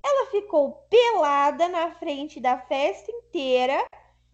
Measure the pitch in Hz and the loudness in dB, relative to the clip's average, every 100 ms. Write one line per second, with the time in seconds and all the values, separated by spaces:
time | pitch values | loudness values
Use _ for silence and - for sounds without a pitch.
0 | 554 554 453 415 403 311 277 - - 440 | -2 0 0 -4 -2 0 0 -2 2 4
1 | 480 415 294 285 285 285 349 349 330 320 | 4 4 2 2 2 2 -2 -2 -4 -6
2 | 330 277 302 294 247 262 - 269 302 392 | -8 -8 -8 -6 -2 -2 -2 -2 -2 -4
3 | - 466 - 349 262 254 254 302 480 - | -10 -14 -10 -6 0 0 2 -2 -4 -10
4 | _ _ _ | _ _ _